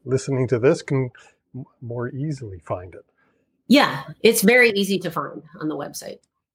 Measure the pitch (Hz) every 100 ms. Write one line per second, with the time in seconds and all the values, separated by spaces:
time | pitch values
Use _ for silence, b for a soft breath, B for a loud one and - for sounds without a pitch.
0 | 127 127 - 131 127 123 123 170 - 139
1 | 127 b b b _ 127 131 _ 120 120
2 | 120 131 151 139 117 92 - 95 92 80
3 | - _ _ _ _ _ - 269 220 139
4 | - - 214 226 190 247 240 202 196 196
5 | 175 165 143 - - - 156 147 143 -
6 | - - _ _ _